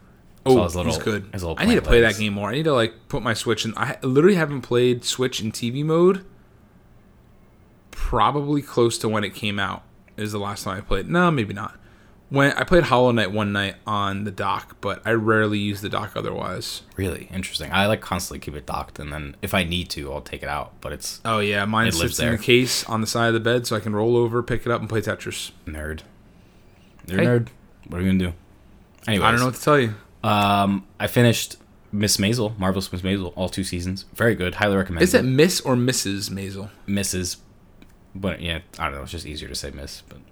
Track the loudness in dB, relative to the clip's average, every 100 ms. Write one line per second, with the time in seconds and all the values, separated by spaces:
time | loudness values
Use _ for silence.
0 | -20 -20 -20 -2 4 6 4 0 -2 -2
1 | -2 -4 -4 -8 -6 0 2 4 6 6
2 | 6 4 -2 -2 -4 -2 2 2 2 -4
3 | -10 -4 -2 -2 0 -2 -2 -4 -4 -4
4 | 0 6 6 6 2 -4 0 2 4 2
5 | -2 -2 -2 -2 -6 -4 -4 -2 0 4
6 | 4 4 -2 -20 -20 -20 -20 -20 -20 -20
7 | -20 -20 -20 -20 -20 _ -20 _ _ -6
8 | -2 2 2 2 0 -2 0 2 2 2
9 | -2 -2 -2 -4 -4 -2 -4 -6 -12 -20
10 | -18 -10 -6 -6 -6 -6 -8 -6 -2 -2
11 | 0 2 2 2 -2 -6 -10 -14 -20 -20
12 | -20 -20 -4 2 2 2 4 4 4 4
13 | 4 4 2 0 0 0 -2 -4 -4 -2
14 | -2 -2 -6 -4 -2 -4 -6 -8 -6 -4
15 | 0 2 4 4 4 0 -2 -4 -4 -4
16 | -6 -6 -6 -6 -6 -8 -8 -10 -10 -4
17 | -4 -4 -8 -10 -8 -8 -2 0 2 0
18 | -2 -6 -6 -10 -10 -12 -8 -8 -8 -12
19 | -10 -10 -10 -10 -2 0 0 -2 -4 -8
20 | -8 -10 -10 -10 -6 -6 -8 -12 -12 -10
21 | -10 -8 -2 0 0 0 0 2 2 0
22 | -2 0 0 0 6 6 4 -2 -2 -2
23 | 0 0 2 2 2 0 0 -4 -2 0
24 | 2 2 2 0 -2 -2 -2 -2 -2 -2
25 | -2 -4 -6 -10 -10 -14 -12 -8 -8 -8
26 | -12 -20 -20 -20 -20 -20 -20 -20 -20 -20
27 | -4 2 4 4 0 -8 -20 -20 -10 -2
28 | 2 2 2 -4 -14 -20 -20 -20 -20 _
29 | -2 2 4 4 2 0 2 4 4 -2
30 | -14 -6 0 2 4 4 2 0 -4 -6
31 | -2 4 4 4 -2 -10 -20 -20 -8 -2
32 | 0 2 2 0 -2 -2 0 0 -2 -4
33 | -2 -2 -2 -6 -4 -4 -4 -4 -4 -6
34 | -8 0 2 2 -2 0 2 2 2 2
35 | 4 4 4 4 4 2 0 0 0 0
36 | -2 -4 -6 -8 -8 -10 -12 -12 -4 -2
37 | -2 -4 -4 -8 -14 -20 -20 -20 -20 -20
38 | -18 -6 -6 -4 -4 -6 -8 -6 -6 -6
39 | -10 -10 -10 -12 -10 -10 -10 -12 -14 -16
40 | -20 -20 -20